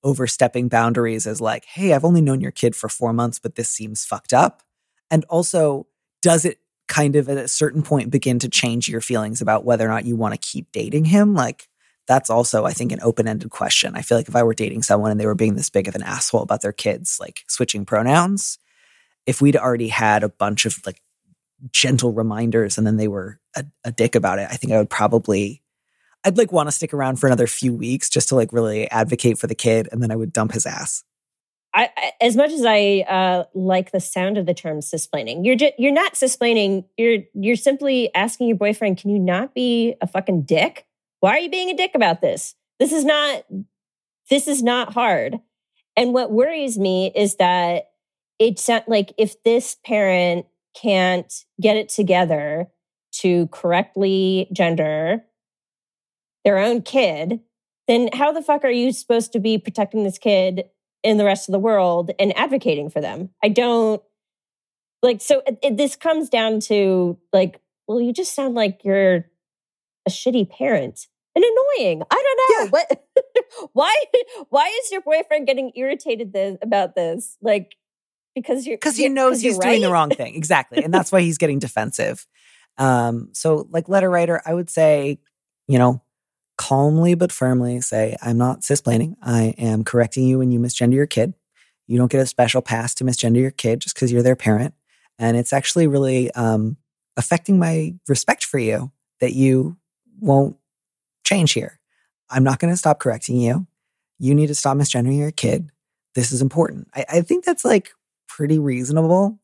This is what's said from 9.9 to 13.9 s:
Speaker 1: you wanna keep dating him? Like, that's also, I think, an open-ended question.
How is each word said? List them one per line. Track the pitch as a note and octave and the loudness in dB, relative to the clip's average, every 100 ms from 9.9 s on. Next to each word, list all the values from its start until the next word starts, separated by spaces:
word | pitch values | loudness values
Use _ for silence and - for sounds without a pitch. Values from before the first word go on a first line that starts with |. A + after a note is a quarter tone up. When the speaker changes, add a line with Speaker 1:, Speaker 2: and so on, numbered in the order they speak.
| A2 | 0
Speaker 1:
you | A2+ | -2
wanna | A#2 A2 G#2+ | -2 -4 -4
keep | - - - | -10 -10 -10
dating | G#2+ A2 D3 D#3+ | -8 -4 0 4
him? | G3+ G#3 | 4 4
Like, | F#3 A#2+ - - _ _ _ - | 2 0 -6 -20 _ _ _ 2
that's | C3 C3 | 2 4
also, | A2+ A#2+ A2 | 0 2 0
I | G2 | 0
think, | - B2 | -4 -6
an | - | 0
open-ended | A#2 A2+ A2 A2 A2 | 0 0 -2 -2 -8
question. | - - - - | -6 -2 0 0